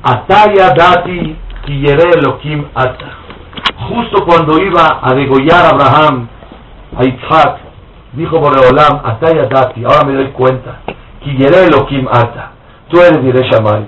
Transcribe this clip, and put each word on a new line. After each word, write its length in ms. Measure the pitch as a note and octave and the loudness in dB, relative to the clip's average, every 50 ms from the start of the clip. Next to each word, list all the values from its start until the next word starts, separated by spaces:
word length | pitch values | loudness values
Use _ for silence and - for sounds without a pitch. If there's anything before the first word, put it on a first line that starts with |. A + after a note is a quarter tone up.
| - | 0
Ataya 680 | B2+ B2 G#2+ - - F#3+ G#3 G#3+ G#3 G3 F#3+ F#3 - - | -2 -2 -2 0 0 2 4 4 4 4 4 4 4 4
Dati 640 | D#3+ E3+ F3+ F3+ - - F#3 F3+ E3+ D#3+ D#3 D#3 - - - - - - | 4 4 4 2 2 0 -4 -8 -8 -8 -8 -10 -12 -14 -16 -16 -14 -12
Ki 140 | C#3+ C#3+ C3+ | -10 -8 -2
Yere 300 | C#3 C#3+ C#3+ D3+ E3+ F3 E3 | 0 0 2 2 4 4 2
Elohim 480 | D3+ C#3+ C3 - - - D3 D3+ D3 C#3+ - - | 2 2 -2 -4 -6 -10 -8 -8 -8 -8 -8 -6
Ata. 360 | B2 C3 B2+ - - - - - - - - - - - - - - - - - - - - | -4 -4 -4 -6 -10 -16 -18 -18 -20 -20 -20 -20 -20 -20 -20 -18 -10 -10 -10 -10 -8 -10 -6
Justo 360 | - A#3 - - - F#3+ - | -6 -6 -6 -2 -2 -2 0
cuando 320 | E3+ E3+ E3+ D#3 D3 D#3 | 2 2 2 2 2 0
iba 420 | D#3+ F#3+ G3 E3+ E3+ E3 D#3 - - | 0 0 0 0 0 0 0 -2 -2
a 120 | - C3 B2+ | -2 -2 -2
degollar 520 | C#3 C#3 B2+ C3+ C3+ C3+ D#3+ E3+ F3 E3+ | 0 0 0 0 0 2 2 2 4 4
a 40 | D#3+ | 2
Abraham, 580 | D3+ C#3+ C#3 C3 C#3 D#3 D#3 D3+ C3+ B2 A#2 A2+ - - - - - - - - - - - - - | 2 2 2 2 2 2 2 2 0 -4 -8 -12 -16 -20 -20 -20 -20 -20 -20 -20 -20 -20 -20 -16 -4
a 60 | - B2+ | -2 -2
Isaac, 540 | C3 B2+ - - - D#3 D#3+ F3 - - - - - - - - - - - - - B2 | -2 -2 -6 -6 0 2 2 2 0 -2 -8 -16 -20 -20 -20 -20 -20 -20 -20 -20 -16 -10
dijo 260 | C3+ E3+ E3 D#3+ D#3+ | -10 -6 -2 -2 0
Boreolam, 600 | C#3+ C#3+ C3+ C3+ C3 B2 C3 D3 D3+ - - - - | 0 2 2 4 4 4 4 4 2 2 0 -2 -6
Ataya 440 | B2+ A2+ - D#3+ E3 D#3+ D3+ - | -8 -6 -2 0 0 0 0 -2
Dati, 360 | - C#3 C3+ B2+ - - A2+ A#2+ | 0 0 0 0 0 -4 -6 -2
ahora 220 | A#2+ - D3 C#3+ | 0 2 2 2
me 80 | C#3 C3+ | 0 -2
doy 180 | C3+ C3+ - | -4 -4 -6
cuenta, 480 | - - B2+ B2+ C3 B2 - A#2 - - - - - - - - - - | -4 -2 0 0 0 -2 -8 -14 -18 -14 -14 -16 -16 -16 -20 -20 -20 -14
Ki 140 | - C#3+ C#3 | -10 -8 -2
Yere 280 | C3 C3+ C#3+ E3+ F#3 F#3 | 0 2 4 4 4 4
Elohim 420 | E3 D3+ C#3 - - C#3 C3+ B2 | 4 2 2 0 -2 -4 -6 -4
Ata, 440 | - A#2+ A#2+ A#2 - - - - - - _ _ - - _ _ - | 0 0 0 0 -2 -6 -14 -16 -18 -20 _ _ -20 -20 _ _ 0
tú 100 | E3+ F3 | 2 4
eres 220 | F3 F3 D#3 C#3 | 4 6 4 2
Yireh 260 | C3 C3 A#2+ B2+ B2 - | 0 0 0 0 0 0
Shammai. 340 | - A2 G#2+ G#2+ G#2+ G#2 G#2 | 0 0 0 0 -2 -2 -4